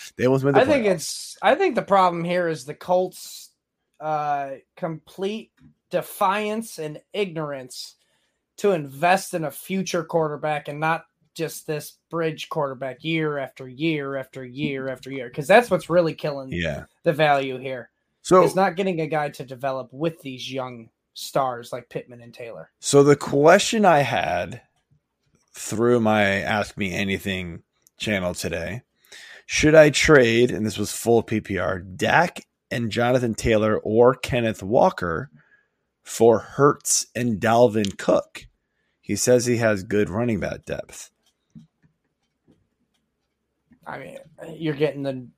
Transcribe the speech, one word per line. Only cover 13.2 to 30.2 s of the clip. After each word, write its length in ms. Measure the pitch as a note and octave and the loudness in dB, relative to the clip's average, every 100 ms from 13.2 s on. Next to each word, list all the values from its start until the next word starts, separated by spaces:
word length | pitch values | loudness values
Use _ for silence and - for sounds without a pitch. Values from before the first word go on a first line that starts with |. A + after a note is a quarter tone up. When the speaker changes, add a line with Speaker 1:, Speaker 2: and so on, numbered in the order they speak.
| D#3 C#3+ | -2 -4
Speaker 2:
after 300 | C3 - C3 | -8 -12 -16
year 480 | B2+ E3 D3+ C#3 C#3 | -6 -4 -2 -4 -8
after 280 | C3 - | -10 -14
year 440 | B2+ B2+ D3+ C3+ C3 | -14 -6 -6 -4 -6
after 220 | B2+ C3 | -10 -10
year, 180 | C3+ B2 | -12 -10
'cause 160 | D#3 C#3 | -6 4
that's 240 | G#3+ A#3+ | 4 4
what's 180 | F3+ - | -2 0
really 260 | F3 E3 | 0 0
killing 360 | - D#3 C#3 C3 | -2 -8 -8 -8
Speaker 1:
Yeah. 320 | F2 E2+ C#3+ - _ | -6 -6 -6 -12 _
Speaker 2:
the 80 | E3 | -4
value 460 | D3 D3+ C#3 C3+ B2+ | 0 2 2 -2 -8
here. 320 | C3+ B2+ A#2 _ _ _ | -10 -12 -14 _ _ _
Speaker 1:
So 200 | - F#3 | 4 6
Speaker 2:
It's 140 | E3 F#3 | 6 4
not 180 | F#3+ | 0
getting 260 | E3 G3 E3 | 0 -2 -2
a 60 | D3+ | -2
guy 220 | D#3 D3 | -2 -4
to 160 | - | -8
develop 480 | B2+ B2+ C3+ C3+ A#2+ | -14 -8 -6 -6 -10
with 280 | C3 E3 E3 | -6 -6 -6
these 280 | C#3 B2+ B2 | -12 -12 -10
young 360 | C3 B2+ A#2+ A2+ _ _ | -10 -10 -12 -20 _ _
stars 600 | - - D#3 C3+ A#2+ A#2+ | -18 -6 -2 -2 -4 -10
like 160 | B2+ - | -14 -12
Pittman 340 | C#3+ - A#2+ | -14 -14 -20
and 120 | A#2 | -20
Taylor. 360 | - A#2 F2+ E2 _ | -18 -16 -16 -20 _
Speaker 1:
So 240 | - C#3 | 2 6
the 100 | C#3+ C#3+ | 8 6
question 680 | - C#3+ D3+ G3 - A3+ | 2 4 6 6 4 2
I 160 | G3 D3+ | 4 4
had 640 | B2 G#2+ E2+ F2 F2 A#2+ _ _ _ _ _ _ _ _ _ | 2 -2 -2 -2 -4 -10 _ _ _ _ _ _ _ _ _
through 480 | - - G#2+ A#2+ B2 | -16 -8 0 4 4
my 240 | A2 G#2+ G2+ G2 | 4 4 4 2
Ask 360 | E2 G#2 G2+ - | 0 -2 -4 -6
Me 160 | G2 | -6
Anything 720 | F2+ G2 F#2 G2+ F#2+ F2 E2 _ _ _ - | -4 -2 -4 -4 -6 -6 -12 _ _ _ -10
channel 360 | A2 G2+ F2+ | -4 -2 -2
today, 480 | F2 F#2 E2+ E2+ A#2 - _ _ - - - - | -4 -6 -6 -8 -10 -14 _ _ -20 -20 -20 -8
should 300 | - D3+ D#3 | 0 6 8
I 140 | D3+ | 8
trade, 600 | - - D3 | 6 6 6